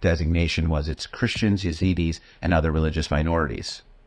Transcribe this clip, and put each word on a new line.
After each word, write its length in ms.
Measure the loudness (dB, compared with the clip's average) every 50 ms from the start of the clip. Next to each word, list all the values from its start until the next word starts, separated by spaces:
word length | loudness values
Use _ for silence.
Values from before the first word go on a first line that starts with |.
designation 680 | 0 0 2 2 2 2 2 2 2 2 0 0 0 0
was 200 | 0 0 -2 -4
it's 180 | -6 -8 -10
Christians, 560 | -12 -6 -4 -4 -2 0 0 2 2 2 0
Yazidis, 580 | 0 -4 -2 0 0 0 2 0 0 -2 -2 -6 -10 -18 -12 -6
and 100 | -2 0
other 200 | 2 2 2 2
religious 380 | 2 2 0 0 0 -2 -2 0
minorities, 720 | 0 0 2 2 2 0 0 -2 -4 -6 -10 -10 -12 -14 -18 -20 -20 -20 -20